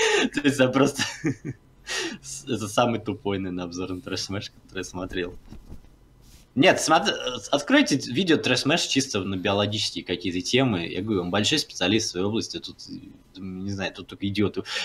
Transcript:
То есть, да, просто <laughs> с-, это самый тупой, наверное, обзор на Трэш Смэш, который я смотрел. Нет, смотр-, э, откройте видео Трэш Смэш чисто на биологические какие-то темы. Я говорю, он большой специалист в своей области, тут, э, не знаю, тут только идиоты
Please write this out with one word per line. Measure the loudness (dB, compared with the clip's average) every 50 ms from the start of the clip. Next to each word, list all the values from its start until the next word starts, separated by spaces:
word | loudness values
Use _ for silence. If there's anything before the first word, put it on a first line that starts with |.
| 2 2 4 2 2 0 0
То | 0
есть, | 2 2 4 4
да, | 4 4
просто | 6 4 4 4 2 0 -4 -6 -6 -4
<laughs> | -4 -4 -4 -4 -8 -12 -12 -12 _ -20 _ -16 -10 -6 -4 -4 -4 -6 -8 -10
с-, | -12 -14 -14 -12 -6
это | -6 -4 -4 -4
самый | -2 2 2 2 2 0 -2
тупой, | -4 -6 -6 -4 -2 -2 -2 -2
наверное, | -2 -4 -4 -6 -6
обзор | -6 -6 -6 -6 -6
на | -8 -8
Трэш | -6 -6 -6 -6
Смэш, | -4 -4 -6 -6 -6 -8
который | -14 -20 -20 -12 -10 -10
я | -8
смотрел. | -8 -8 -8 -8 -6 -4 -4 -4 -6 -8 -12 -16 -18 -18 -18 -16 -16 -16 -18 -18 -20 -20 -20 -20 -20 -20 -20 -20 -20 -20 -20 -20 _ 2
Нет, | 4 6 6 6 4
смотр-, | 4 4 4 4 4 2
э, | -2 -2 -4 -6 -8 -8 -2 -2
откройте | -2 0 4 4 6 6 6 4 2 0 0 -2
видео | -2 0 4 4 4 4
Трэш | 4 2 2 2
Смэш | 2 2 2 2 2
чисто | 0 0 0 0 0 -2 -2
на | -2 -2 -2
биологические | 0 0 2 2 4 2 2 0 -2 -4 -4 -4 -6
какие-то | -4 -4 -4 -2 -2 -2 -2 -2
темы. | 0 2 4 4 4 4 2 0 -2 -2
Я | -4 -4
говорю, | -2 0 0 0
он | 0 0
большой | 0 2 2 2 2 0
специалист | 0 -4 -4 -2 2 2 2 2 2 0
в |
своей | -2 -2 -2
области, | 0 0 -2 -2 -4 -8 -10
тут, | -10 -12 -14 -16 -16 -14
э, | -14 -14 -14 -18 -20 -20 _ _ -16 -12
не | -10 -10 -8 -8 -6 -6
знаю, | -4 -4 -4 -6
тут | -6 -10 -14 -14
только | -8 -6 -4 -2
идиоты | 2 2 2 2 0 -2 -6 -6 -6 -6